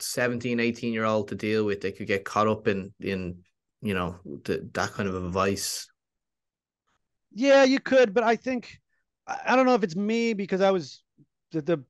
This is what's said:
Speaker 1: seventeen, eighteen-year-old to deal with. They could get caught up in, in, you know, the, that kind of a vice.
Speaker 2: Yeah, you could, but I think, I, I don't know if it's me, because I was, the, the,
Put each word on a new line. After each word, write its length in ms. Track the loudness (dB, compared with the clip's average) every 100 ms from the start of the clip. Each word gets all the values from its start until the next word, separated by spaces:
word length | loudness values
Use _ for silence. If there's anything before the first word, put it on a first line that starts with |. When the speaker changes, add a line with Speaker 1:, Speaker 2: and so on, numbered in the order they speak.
Speaker 1:
seventeen, 600 | -8 -2 -2 -2 -4 0
eighteen-year-old 680 | 0 -2 -4 -2 0 0 -2
to 60 | -4
deal 280 | -2 0
with. 160 | 0 -2
They 140 | -4
could 140 | -6 -2
get 180 | -2 -2
caught 240 | 0 2
up 180 | 2 0
in, 260 | -2 -4 -8
in, 380 | -6 -4 -6 -10 _ _ _ _
you 120 | -4
know, 240 | -2 -4 -6 -14 -14
the, 240 | -6 -6 -4
that 180 | -4 -4
kind 160 | -2 -6
of 80 | -4
a 140 | -4
vice. 580 | -2 0 -2 -6 -10 -12 _ _ _ _ _ _ _ _ _ _ _ _ _ _
Speaker 2:
Yeah, 300 | -2 6 6
you 160 | 6 4
could, 340 | 4 4 4
but 120 | 4 2
I 100 | 2
think, 420 | 0 -6 -6 -20 _ _ _ _ -12
I, 140 | -8 0
I 80 | 2
don't 100 | 4
know 100 | 4
if 80 |
it's 120 | 2 -2
me, 380 | -2 0 0
because 260 | -2 -2 2
I 120 | 2
was, 300 | 2 -2 -14 _ _ _ _ _
the, 100 | -6
the, 220 | 0 -2 -2